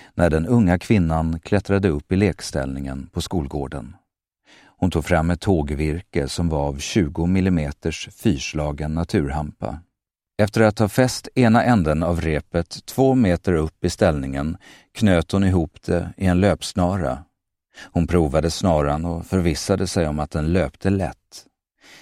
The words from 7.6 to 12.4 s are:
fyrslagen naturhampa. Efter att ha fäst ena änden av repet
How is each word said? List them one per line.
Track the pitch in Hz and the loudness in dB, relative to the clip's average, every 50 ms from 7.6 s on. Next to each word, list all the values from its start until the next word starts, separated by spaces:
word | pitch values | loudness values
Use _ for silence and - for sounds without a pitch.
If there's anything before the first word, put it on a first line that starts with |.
| 76 71 - - - 82 78 - - - | -2 -4 -8 -6 -6 -6 -6 -8 -12 -16
fyrslagen | - - - 117 85 65 - - - 78 73 76 73 73 78 76 78 | -12 -4 -2 0 0 0 -4 -6 -6 -4 -4 -4 -4 -6 -6 -4 -4
naturhampa. | 82 85 - - 98 73 69 71 76 76 76 - _ - 55 - 82 - _ _ _ _ _ _ _ _ _ _ - | -4 -4 -2 -2 -2 -2 -2 -2 -4 -6 -6 -8 _ -10 -10 -10 -12 -14 _ _ _ _ _ _ _ _ _ _ -2
Efter | 107 101 - 113 | -2 0 2 2
att | 110 107 - - | 2 2 2 2
ha | 110 98 | -2 0
fäst | - - 127 123 - - - - - | 2 2 0 0 0 -6 -12 -4 0
ena | 131 127 110 113 120 - | 2 4 4 4 4 4
änden | 123 123 101 82 78 76 78 | 4 2 2 2 2 0 0
av | 82 82 87 80 | 0 0 0 0
repet | 80 80 76 73 | 0 -2 -2 -2